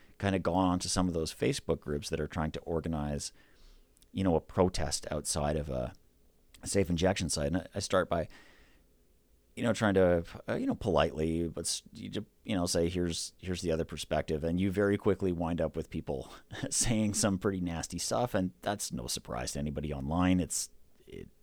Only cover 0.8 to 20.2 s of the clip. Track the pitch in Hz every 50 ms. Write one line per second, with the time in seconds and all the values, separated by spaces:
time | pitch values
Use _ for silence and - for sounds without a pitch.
0.8 | - 95 - 95 90 90 82 82 80 - - - - 131 135 - - 82 76 -
1.8 | - 76 73 73 - - 82 80 76 76 - 87 78 78 - - - - 82 80
2.8 | 78 85 80 76 73 73 73 - - - - - - _ _ - - - - -
3.8 | - _ _ _ - _ - 98 98 90 82 76 - - - 98 92 92 - -
4.8 | 76 73 - - - - 80 76 - - - 78 73 73 76 78 73 71 64 64
5.8 | 60 58 - - _ _ _ _ _ _ _ _ _ _ - - - - - 101
6.8 | 92 - 87 80 92 92 101 - 90 76 - 80 71 71 82 90 - - - 101
7.8 | - - 98 92 87 - - 85 78 - - - - - - - - - _ _
8.8 | _ _ _ _ _ _ _ _ _ _ _ _ _ _ _ - 120 117 104 -
9.8 | 113 101 95 95 92 87 87 85 85 - - - - - 113 160 269 277 - -
10.8 | - 104 80 71 80 82 - 76 80 82 80 85 85 80 - 85 - - - -
11.8 | - - - 110 101 95 92 104 104 - _ _ - - 107 90 87 90 - 85
12.8 | 85 85 90 87 87 85 82 - - - - - 90 92 90 87 90 82 80 80
13.8 | 76 - 80 76 - - 80 76 - - 80 73 80 82 85 90 95 98 90 101
14.8 | 101 101 104 101 - 104 92 - 98 92 87 87 85 82 85 80 80 76 - 80
15.8 | 78 - - 80 - - 71 64 - - - - - - - - - - - -
16.8 | - 123 113 107 107 104 92 - 110 101 95 92 - 104 98 92 90 85 85 80
17.8 | - - 87 87 - - 117 113 123 120 - 98 92 92 - _ - 101 104 101
18.8 | - - 85 62 60 60 - - - - 60 60 64 - - 71 73 76 69 71
19.8 | 76 73 73 67 67 71 82 90